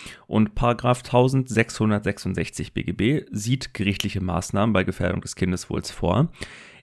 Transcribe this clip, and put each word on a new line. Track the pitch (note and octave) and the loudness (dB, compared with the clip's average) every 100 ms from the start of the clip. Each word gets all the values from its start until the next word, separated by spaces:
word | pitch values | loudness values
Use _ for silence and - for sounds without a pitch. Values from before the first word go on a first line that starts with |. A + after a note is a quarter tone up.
| - - - | -18 -18 -2
Und | G#2+ G#2+ | 2 2
Paragraph | - A#2+ A#2 B2 B2 | 2 0 2 2 0
tausendsechshundertsechsundsechzig | - B2 B2+ C3+ B2+ G#2+ A2+ - A2 G#2 G#2 - G2 F2+ E2 - - | 2 4 4 4 2 2 0 2 2 2 0 -4 -4 -2 -4 -6 -6
B | - | -4
G | - | -4
B | F2 G#2 D3+ - | 0 2 2 -2
sieht | G2+ A2 B2+ - | -6 -2 -2 -2
gerichtliche | - G2 F#2+ G2+ G2 | -2 -2 0 -2 -2
Maßnahmen | F2+ E2+ - F#2+ A2+ | -2 -2 -2 0 2
bei | F#2+ | 2
Gefährdung | F#2 - F#2 F2+ | 0 0 -2 -2
des | - - | -6 -4
Kindeswohls | F#2 F2 - - - | -2 -2 -4 -6 -6
vor. | - E2+ F#2+ E3 - - - - - | -4 0 2 2 -2 -16 -16 -20 -20